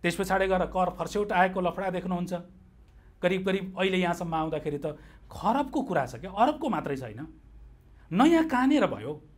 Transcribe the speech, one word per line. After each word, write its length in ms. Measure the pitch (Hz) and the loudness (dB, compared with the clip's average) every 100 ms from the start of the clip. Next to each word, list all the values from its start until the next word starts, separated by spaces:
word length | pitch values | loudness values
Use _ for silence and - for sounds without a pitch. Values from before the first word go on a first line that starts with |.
त्यस 140 | 175 170 | -2 -2
पछाडि 300 | 185 190 190 | 0 2 2
गएर 200 | 185 170 | 2 0
कर 240 | 185 180 | 0 -2
फर्स्यौट 420 | 180 165 208 208 | -2 -4 -2 0
आएको 280 | 180 185 185 | 4 4 4
लफडा 300 | 180 170 190 | -2 -2 -4
देख्नुहुन्छ। 420 | 180 185 180 180 180 175 - - - - - - - | -4 -2 -4 -2 -6 -10 -20 -20 -20 -20 -20 -20 -2
करिब 240 | - 190 190 | 0 0 0
करिब 320 | 190 190 - | -2 -4 -2
अहिले 200 | 190 185 | 0 2
यहाँसम्म 360 | 180 170 175 | 0 0 -2
आउँदाखेरि 440 | 160 160 156 151 143 | -2 -2 -2 -4 -4
त 80 | 151 151 - - - | -6 -8 -16 -20 -18
खरबको 520 | - 202 254 277 302 | -4 0 0 0 -2
कुरा 240 | 269 170 127 | 0 -2 -2
छ 100 | 113 | -6
क्या, 140 | 185 | -10
अरबको 380 | 190 247 302 302 | 2 2 2 -2
मात्रै 280 | 175 143 139 | -2 -2 -6
छैन। 320 | 127 107 156 - - - - - - - - | -8 -12 -14 -16 -20 -20 -20 -20 -20 -20 -6
नयाँ 360 | 170 285 330 320 | 4 6 6 4
कहाँनिर 380 | 247 254 294 196 | 2 4 4 2
भयो? 360 | 104 110 151 - | -2 -8 -10 -14